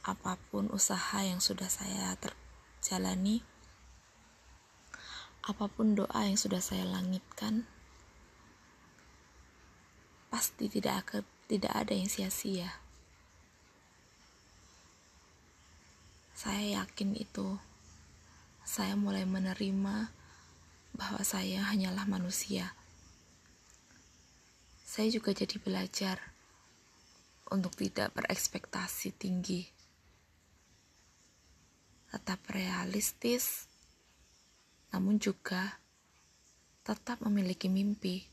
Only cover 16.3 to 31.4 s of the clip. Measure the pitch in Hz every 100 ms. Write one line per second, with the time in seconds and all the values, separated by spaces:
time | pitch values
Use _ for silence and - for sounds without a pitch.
16.3 | - 220 202 208 202 190 - 196 202 202
17.3 | - 190 196 - - - - - - -
18.3 | - - - - - 196 202 202 196 185
19.3 | 190 185 185 196 196 196 208 220 - -
20.3 | - - - - - - - 196 202 196
21.3 | 196 190 190 202 208 190 190 196 190 180
22.3 | - - 190 180 - - - - - -
23.3 | - - - - - - - - - -
24.3 | - - - - - - - 220 226 208
25.3 | 196 196 208 - 190 190 - 190 185 -
26.3 | - - - - - - - - - -
27.3 | - - 196 180 - 196 - 104 - -
28.3 | 185 - 190 - - 185 - 190 - 190
29.3 | 180 180 180 180 - - _ - - _
30.3 | _ _ - _ - _ _ - _ -
31.3 | _